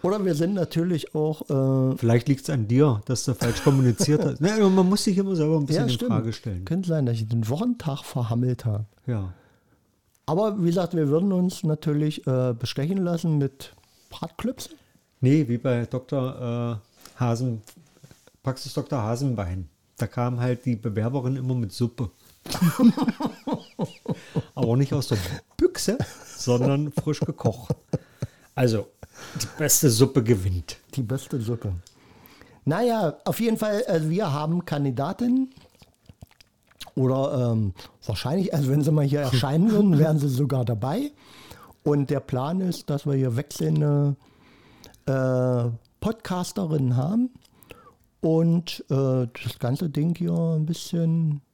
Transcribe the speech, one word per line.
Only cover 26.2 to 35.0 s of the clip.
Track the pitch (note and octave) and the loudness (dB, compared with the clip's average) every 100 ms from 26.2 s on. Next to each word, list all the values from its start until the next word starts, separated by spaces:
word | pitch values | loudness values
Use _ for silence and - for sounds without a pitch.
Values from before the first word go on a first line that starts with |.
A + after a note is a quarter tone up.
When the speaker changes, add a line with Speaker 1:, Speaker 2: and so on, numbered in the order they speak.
| - - | -20 -8
Speaker 2:
sondern | - A#2+ C3 C#3 D3 | 0 2 2 2 0
frisch | - - D3 | -2 -2 -2
gekocht. | D#3+ - A#2 G#2 - - _ - - _ - _ _ - | -4 0 -2 -2 -6 -8 _ -8 -8 _ -12 _ _ 0
Also, | B2+ A2 - _ - - - - | 2 2 -4 _ -20 -20 -14 -10
die | - - | -10 -4
beste | D3 - D3 | 2 4 4
Suppe | A2 C3 C3+ | 6 4 4
gewinnt. | A2+ A2+ F#2+ F2+ - - _ - | 2 2 2 -2 -6 -16 _ -8
Speaker 1:
Die | |
beste | A2 C3 - C#3 | -4 -6 -4 -6
Suppe. | A2 A#2 G#2 F2+ - _ - - - - - - - | -4 -4 -6 -8 -10 _ -20 -20 -20 -20 -20 -8 -2
Naja, | E3+ A#3+ A3+ E3+ - | 0 2 2 0 -2
auf | - - | -6 -2
jeden | A3+ A3 | 0 0
Fall, | G#3+ G#3 - | 0 -2 0
äh, | E3+ D#3 | 0 0
wir | F3 G3+ | 0 0
haben | C#3 D#3 F3 - | -2 0 -2 -2
Kandidatinnen. | D3 C#3 A#2 | -2 -2 -2